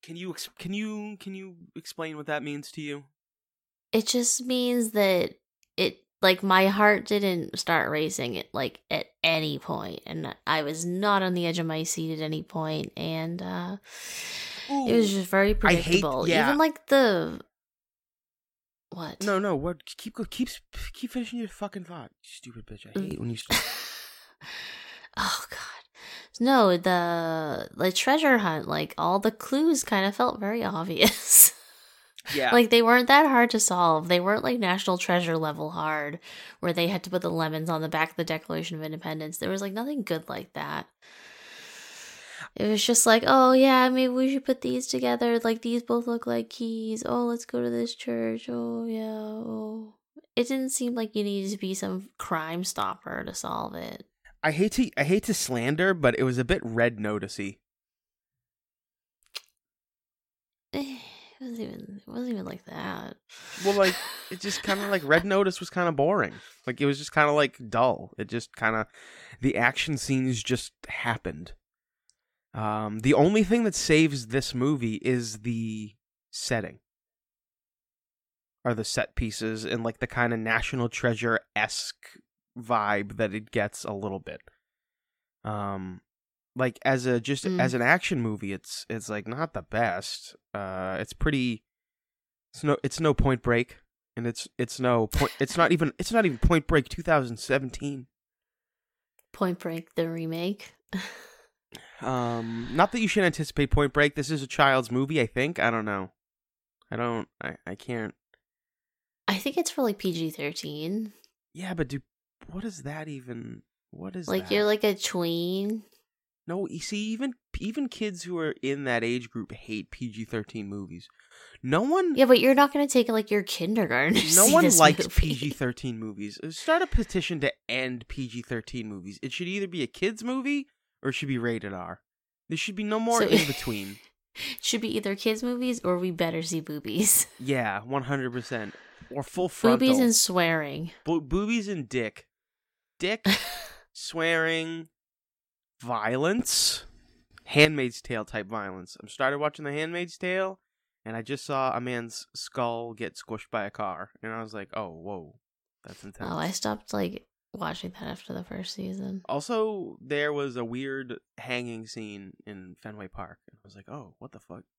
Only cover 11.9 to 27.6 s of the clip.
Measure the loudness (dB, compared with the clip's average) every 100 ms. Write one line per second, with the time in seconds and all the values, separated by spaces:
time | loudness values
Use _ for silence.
11.9 | -4 -4 -4 -4 -6 -6 -6 -4 -4 -6
12.9 | -6 -6 -4 -6 -6 -6 -6 -6 -10 -14
13.9 | -16 -14 -12 -10 -10 -10 -12 -4 -2 4
14.9 | 4 4 0 0 2 4 4 4 4 4
15.9 | 2 2 0 2 4 4 4 2 0 4
16.9 | 6 6 4 -2 -8 -16 _ _ _ _
17.9 | _ _ _ _ _ _ _ _ _ _
18.9 | -12 -12 -6 0 0 0 0 -2 -6 -12
19.9 | -14 -14 -8 -8 -4 -4 -4 _ -12 -10
20.9 | -10 -8 -8 -8 -8 -8 -8 -10 -8 -12
21.9 | -14 -16 _ -20 -20 -18 -18 -16 -18 -8
22.9 | -6 -6 -6 -6 -6 -2 -2 -2 -8 -10
23.9 | -14 -18 -20 -20 _ -16 -14 -12 -14 -16
24.9 | -20 -14 -4 -2 -2 -6 -12 -12 -16 -20
25.9 | _ -18 -18 -18 0 6 8 8 6 4
26.9 | 2 2 0 0 -2 -2 -6